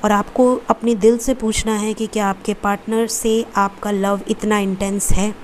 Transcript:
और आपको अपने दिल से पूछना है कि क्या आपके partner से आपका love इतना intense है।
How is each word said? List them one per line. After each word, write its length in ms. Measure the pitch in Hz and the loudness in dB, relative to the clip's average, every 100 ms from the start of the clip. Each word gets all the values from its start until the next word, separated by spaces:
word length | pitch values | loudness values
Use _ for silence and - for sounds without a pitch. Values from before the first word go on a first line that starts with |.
और 80 | 214 | 2
आपको 420 | 208 208 - 254 254 - | 2 0 2 4 2 -2
अपने 240 | 226 226 | -2 0
दिल 240 | 226 214 233 | 4 4 4
से 160 | 233 | 0
पूछना 400 | 254 220 220 220 | -2 -2 -2 -2
है 200 | 214 214 | -2 -4
कि 120 | 214 220 | -4 -4
क्या 200 | 214 196 | -2 -2
आपके 280 | 196 - | -2 -4
partner 520 | 202 208 202 - 220 226 | -4 -2 -4 -2 -2 -2
से 380 | - 226 220 226 - | -2 0 0 0 0
आपका 340 | 196 196 208 | 0 -2 -4
love 300 | 202 196 202 196 | -2 0 -2 -2
इतना 300 | 214 214 214 | -4 0 0
intense 520 | 196 190 196 202 - | 0 -2 -4 -4 4
है। 220 | - 208 208 | 4 4 -4